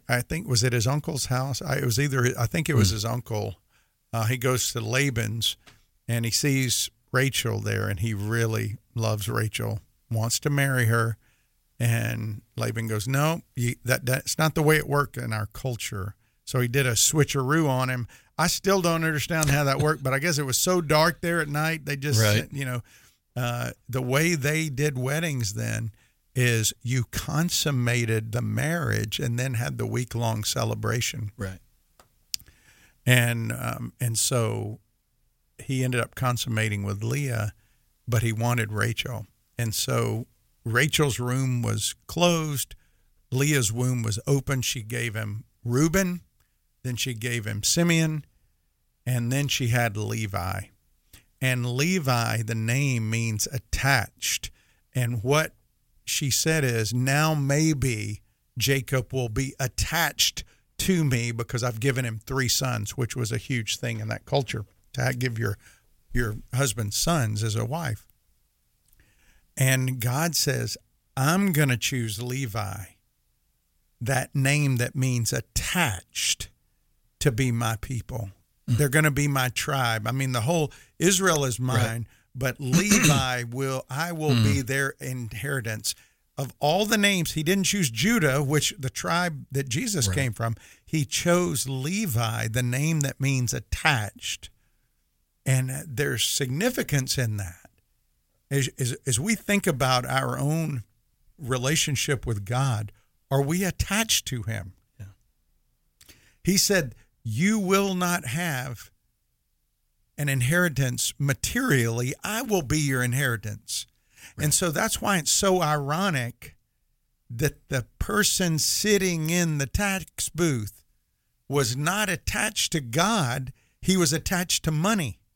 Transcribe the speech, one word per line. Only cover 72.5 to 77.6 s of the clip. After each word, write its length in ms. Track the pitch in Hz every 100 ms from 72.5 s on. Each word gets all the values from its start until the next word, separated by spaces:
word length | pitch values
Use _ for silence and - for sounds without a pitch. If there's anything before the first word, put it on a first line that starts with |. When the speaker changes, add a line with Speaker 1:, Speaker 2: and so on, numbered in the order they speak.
| 110 98 98 95 _ _ _ _ _ _ _ _ _ _ _
Speaker 1:
that 340 | 117 131 - 143
name 420 | 135 147 139 123
that 180 | 123 135
means 380 | 131 120 110
attached." 1160 | 127 - - - 180 147 92 - - - - - _ _ _ _ _ _ - 147
To 60 |
be 200 | 113 131
my 240 | 117